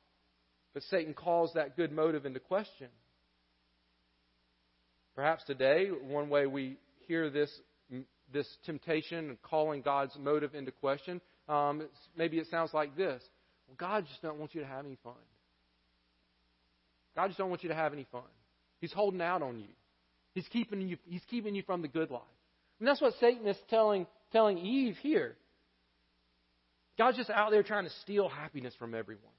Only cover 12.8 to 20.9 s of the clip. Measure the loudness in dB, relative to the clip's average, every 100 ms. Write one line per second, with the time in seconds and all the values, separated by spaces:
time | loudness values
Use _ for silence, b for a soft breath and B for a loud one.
12.8 | -2 -2 -2 -2 -10 _ _ _ _ -8
13.8 | -2 -2 -4 -8 -8 -8 -8 -10 -8 -10
14.8 | -12 -14 -16 -20 _ _ _ _ _ _
15.8 | _ _ _ _ _ _ _ _ _ _
16.8 | _ _ _ -4 -2 -2 -4 -4 -4 -2
17.8 | -2 -4 -12 -12 -14 _ _ _ _ -12
18.8 | -8 -2 0 0 0 0 -2 -8 -14 -20
19.8 | _ _ _ _ _ -10 -4 -4 -2 -4
20.8 | -6